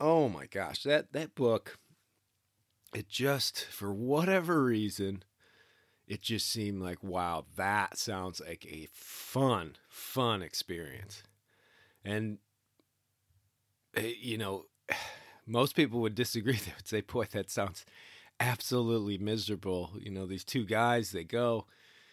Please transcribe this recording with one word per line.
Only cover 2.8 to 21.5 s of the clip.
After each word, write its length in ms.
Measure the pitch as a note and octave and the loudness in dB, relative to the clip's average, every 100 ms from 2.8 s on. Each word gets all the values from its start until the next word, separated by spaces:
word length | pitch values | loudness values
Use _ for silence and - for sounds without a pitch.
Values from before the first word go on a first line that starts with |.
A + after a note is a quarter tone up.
| - | -10
it 140 | - G#2+ | -8 -6
just, 560 | - C3 C#3 - - | 0 2 2 0 -2
for 280 | - - G2+ | -8 -8 -6
whatever 680 | G2+ B2 D3 F3 F#3+ E3 E3 | -2 2 4 6 4 4 4
reason, 640 | C3 A2 G#2+ - G2 G2 - _ _ _ _ _ _ _ - | 6 4 2 0 -2 -2 -10 _ _ _ _ _ _ _ -10
it 160 | G#2 | -6
just 260 | - A2 - | -2 -2 -2
seemed 340 | A#2 G#2 G2 | -2 -2 -2
like, 200 | F#2 F2 | -4 -6
wow, 440 | F#2+ F2+ F2 E2 D2 E2 | -4 0 0 0 -4 -2
that 400 | F#2+ G#2 F#2+ - | 2 2 0 -2
sounds 440 | - G2 F#2 F2+ | -4 -4 -4 -6
like 260 | D#2 E2+ E2+ | -10 -12 -12
a 220 | D#2 D#2 | -12 -12
fun, 840 | - - - - B2+ C3+ G#2+ D#2 D2+ _ | -16 -16 -14 -4 2 2 2 -2 -10 _
fun 540 | - - C3 B2 G#2 | -16 -6 0 2 2
experience. 800 | E2 - - E2+ D2+ - G2+ - - _ _ _ _ _ _ _ | -2 -6 -4 -6 -8 -10 -14 -16 -20 _ _ _ _ _ _ _
And, 340 | G2+ G#2+ A2 G#2 _ _ _ _ _ _ _ _ _ _ _ _ _ _ _ | -4 -2 -2 -6 _ _ _ _ _ _ _ _ _ _ _ _ _ _ _
eh, 200 | - A2 A#2+ | -4 -2 -4
you 180 | B2+ A2 | -4 -2
know, 280 | G2+ G2 - _ - | -2 -4 -8 _ -4
<sighs> 580 | - - - - - - | -4 -4 -12 -20 -18 -2
most 300 | A#2 C#3 - | 2 4 4
people 240 | C#3+ A#2+ | 2 4
would 140 | A2 | 0
disagree. 400 | G#2+ B2 A#2+ G#2+ | 0 -2 0 0
<laughs> 100 | A#2 | 0
They 80 | F#2 - | -2 -10
would 120 | - | -4
say, 120 | G#2+ | -4
"Boy, 260 | - B2 G2+ | -2 -2 -2
that 180 | G#2 G2 | -2 -4
sounds 340 | - G2+ F2+ - - - - - - | -2 -2 -4 -16 -20 -20 -20 -12 -2
absolutely 800 | B2 A#2+ - B2 A#2 A#2 G#2 G2 | 0 0 0 2 4 2 2 -2
miserable." 760 | G#2 A2 G2 G2+ G2 F2+ F2 G2+ | 0 0 -2 -4 0 -2 -2 -8
You 120 | - | -8
know, 160 | F#2+ F#2 | -6 -6
these 180 | F#2+ | -6
two 200 | - C3+ | -2 -2
guys, 480 | G2 A2 A#2+ A#2+ G#2 | 2 4 4 4 0
they 120 | F#2+ | -6
go, 420 | E2+ A#2 A#2+ | -4 0 2